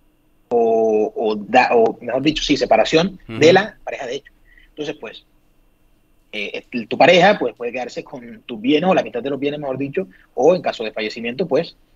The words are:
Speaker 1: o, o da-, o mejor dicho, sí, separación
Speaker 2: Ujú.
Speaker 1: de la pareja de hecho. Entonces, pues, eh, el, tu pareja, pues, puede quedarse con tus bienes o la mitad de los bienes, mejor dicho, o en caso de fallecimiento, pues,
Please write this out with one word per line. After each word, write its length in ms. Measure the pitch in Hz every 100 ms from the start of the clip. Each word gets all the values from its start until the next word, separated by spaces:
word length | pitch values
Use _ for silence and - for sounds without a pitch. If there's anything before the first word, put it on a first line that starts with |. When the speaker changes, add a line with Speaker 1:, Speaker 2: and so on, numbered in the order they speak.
| _ _ _ _ -
Speaker 1:
o, 640 | 120 113 113 113 107 107
o 220 | - 107 107
da-, 360 | 101 123 - 120
o 220 | 113 -
mejor 200 | 120 131
dicho, 200 | 147 -
sí, 120 | - 135
separación 640 | 120 110 107 160 196 - -
Speaker 2:
Ujú. 120 | 113
Speaker 1:
de 120 | 151
la 260 | 190 208 -
pareja 220 | - 120 127
de 100 | 139
hecho. 160 | - _ _ _ _
Entonces, 260 | - 151 -
pues, 260 | 110 - _ _ _ _ _ _ _ _ _ _ _
eh, 300 | 104 101 - -
el, 160 | 120 107
tu 100 | 127
pareja, 400 | 170 180 190 202
pues, 160 | 127 -
puede 160 | 120
quedarse 320 | 123 120 -
con 380 | - 135 117 113
tus 160 | - 113
bienes 300 | 120 147 180
o 40 |
la 100 | 156
mitad 180 | 117 120
de 60 | 131
los 100 | 139
bienes, 200 | 143 147
mejor 180 | 139 131
dicho, 300 | 139 190 190 _ _
o 200 | - 147 185
en 60 |
caso 220 | 123 -
de 80 | 110
fallecimiento, 560 | 117 107 117 117 127 175
pues, 280 | 135 170 - _